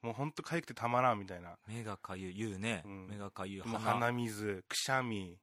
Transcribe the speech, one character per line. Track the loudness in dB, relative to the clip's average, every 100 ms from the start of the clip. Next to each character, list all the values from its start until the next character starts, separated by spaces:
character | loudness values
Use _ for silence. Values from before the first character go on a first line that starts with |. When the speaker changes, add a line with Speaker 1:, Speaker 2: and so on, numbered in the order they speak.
Speaker 1:
も | -4
う |
ほ | -2 -2
ん |
と | -2
か | -2 -2
ゆ |
く | -2
て |
た | -2 4
ま | 6
ら | 6
ん | 6
み | 0
た | -8
い |
な。 | -8 -14 -10
Speaker 2:
目 | -8
が | -6 -6
か | -6 -4
ゆ | -4
い、 | -2
言 | -2 0
う |
ね。 | 0 0 -2
Speaker 1:
う |
ん。 | -10 -8
Speaker 2:
目 | -8
が | -8
か | -6 -6
ゆ | -4
い、 | -2
Speaker 1:
も | 0
う |
Speaker 2:
鼻。 | 2 4
Speaker 1:
鼻 | 4
水、 | 2 0 0 -2 -2 -2
く | -2
し | 4
ゃ | 4
み。 | 4 0 -4 -10